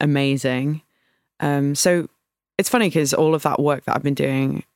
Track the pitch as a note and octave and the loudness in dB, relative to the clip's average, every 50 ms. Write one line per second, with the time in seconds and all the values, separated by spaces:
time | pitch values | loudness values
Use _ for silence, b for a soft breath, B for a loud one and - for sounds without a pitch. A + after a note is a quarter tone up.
0 | D3+ D3+ C#3+ C#3 C#3 C#3 C#3 C3+ B2+ C3 B2+ B2+ C3+ D3 D3+ D#3 - _ _ _ | -2 0 0 0 0 0 -2 -2 -2 -2 -2 -2 -2 -4 -4 -6 -8 _ _ _
1 | _ _ _ _ _ _ _ - - D3 C#3+ C#3+ C#3 C#3+ C#3+ - - F#3 F3+ F3 | _ _ _ _ _ _ _ -6 -2 -2 0 0 0 0 0 0 0 2 2 0
2 | D#3+ - _ _ _ _ _ _ _ _ _ - G3+ - - B3 A3 F3+ - E3 | -2 -6 _ _ _ _ _ _ _ _ _ -4 -2 0 2 2 2 2 2 2
3 | D3+ C3+ - - D#3 D#3 D#3+ D3+ - D3 C#3 - C#3+ D3 C#3+ C3 - - - - | 0 2 2 2 2 2 2 2 0 0 0 2 2 2 0 0 -2 -4 -2 -2
4 | - C#3+ C#3 C3 C#3+ C#3 C3+ C3+ C3+ C3+ C#3+ - - _ _ | 0 -2 0 0 0 0 0 0 0 -2 -2 -6 -8 _ _